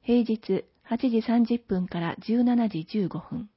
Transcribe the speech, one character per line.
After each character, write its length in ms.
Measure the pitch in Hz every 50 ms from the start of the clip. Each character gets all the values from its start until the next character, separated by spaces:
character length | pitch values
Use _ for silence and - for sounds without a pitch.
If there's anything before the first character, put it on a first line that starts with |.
| _
平 200 | - 240 240 226
日 400 | 233 220 220 - - 190 - - _ _ _ _
八 260 | - 233 233 - 262
時 120 | 226 226
三 220 | 220 - 226 240 233
十 160 | - 240 240
分 300 | _ - 202 180 180 -
か 100 | - 170
ら 160 | 170 170 - -
十 260 | - - 220 240 247
七 240 | 240 247 240 233 214
時 160 | - 160 160
十 240 | - - 214 190 160
五 100 | - -
分。 300 | - - - - 214 - _